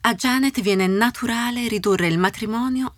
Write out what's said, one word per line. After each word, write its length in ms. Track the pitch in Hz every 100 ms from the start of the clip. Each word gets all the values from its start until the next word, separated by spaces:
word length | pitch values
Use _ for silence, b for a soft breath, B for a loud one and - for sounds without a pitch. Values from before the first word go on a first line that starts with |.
a 140 | 233 226
Janet 440 | 262 254 269 269
viene 280 | 202 190 185
naturale 800 | 196 233 - 240 233 240 240 240
ridurre 400 | 214 196 190 170
il 100 | 165
matrimonio 720 | 185 202 214 220 254 254 262